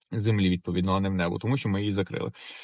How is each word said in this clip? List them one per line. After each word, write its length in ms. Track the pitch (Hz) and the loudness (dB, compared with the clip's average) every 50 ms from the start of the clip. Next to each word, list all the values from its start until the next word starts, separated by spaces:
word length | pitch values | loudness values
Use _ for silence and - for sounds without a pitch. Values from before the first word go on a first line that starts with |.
| _ _ | _ _
землі, 400 | - 117 104 113 110 104 95 92 | -6 0 2 2 4 4 4 4
відповідно, 420 | 92 87 - - 87 92 90 95 92 | 2 2 0 -2 -2 0 2 2 2
а 80 | 98 | 2
не 80 | 98 98 | 2 0
в 60 | 95 | 0
небо, 240 | 92 87 87 92 95 | 0 0 0 -2 -2
тому 180 | - 110 131 | 0 0 0
що 120 | 135 - 110 | 0 0 0
ми 120 | 98 98 | 0 0
її 120 | 104 104 98 | 0 0 0
закрили, 400 | 98 92 - - - - - - - - - - - | 0 -2 -2 -2 -4 -4 -6 -6 -10 -14 -14 -14 -14